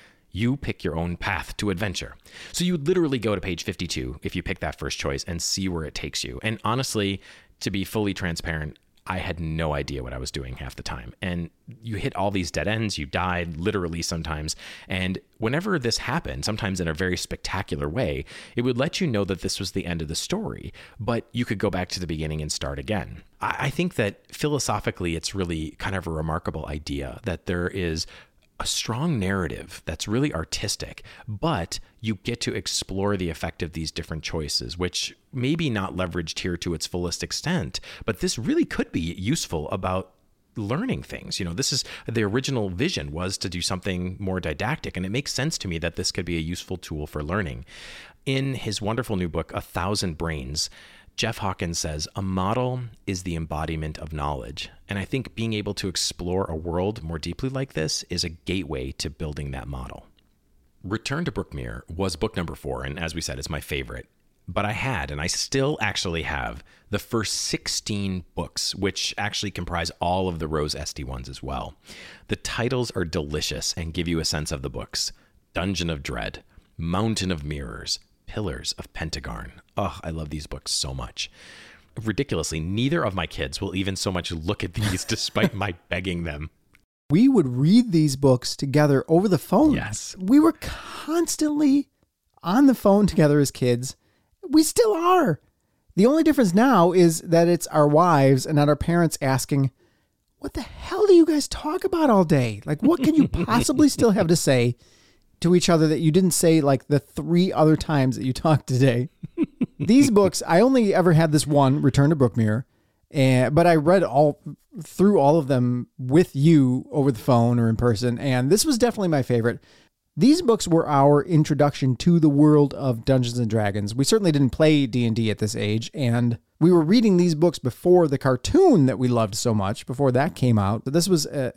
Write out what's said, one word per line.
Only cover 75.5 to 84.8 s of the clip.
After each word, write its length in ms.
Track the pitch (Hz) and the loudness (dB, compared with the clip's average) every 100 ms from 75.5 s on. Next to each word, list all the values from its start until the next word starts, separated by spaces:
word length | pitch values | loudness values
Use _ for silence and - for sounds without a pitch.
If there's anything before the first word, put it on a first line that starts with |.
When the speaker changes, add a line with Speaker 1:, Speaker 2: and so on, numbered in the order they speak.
Speaker 1:
Dungeon 340 | - 90 90 85 | -6 -4 -2 -4
of 140 | 78 | -4
Dread, 420 | 65 60 52 - - _ _ - | -8 -8 -8 -10 -18 _ _ -10
Mountain 560 | 82 92 113 110 92 | -4 -2 -2 -2 -4
of 100 | 85 | -4
Mirrors, 560 | 73 73 62 53 - - _ _ - | -6 -8 -10 -10 -6 -6 _ _ -12
Pillars 460 | - 104 60 - - | -8 -6 -6 -8 -10
of 140 | - | -10
Pentegarn. 600 | - 80 71 67 55 - - _ - | -10 -8 -8 -10 -12 -14 -18 _ -6
Oh, 220 | 98 - | -6 -6
I 60 | - | -10
love 200 | 80 78 | -8 -8
these 160 | 76 73 | -10 -10
books 240 | 69 - | -12 -6
so 240 | - 71 | -6 -6
much. 360 | 67 60 - - - - - - - _ - | -8 -10 -10 -12 -14 -20 -20 -20 -20 _ -10
Ridiculously, 580 | 110 101 139 92 78 78 | -6 -4 -2 -4 -4 -4
neither 440 | 80 101 131 170 | -4 -2 0 0
of 100 | 123 | -2
my 120 | 92 82 | -4 -6
kids 340 | - 69 - | -6 -8 -6
will 140 | 98 | -6
even 220 | 87 98 92 | -4 -4 -4
so 160 | - | -4
much 180 | 90 85 | -4 -4
look 320 | 85 80 104 | -6 -4 -4
at 120 | 92 | -6
these 300 | - | -4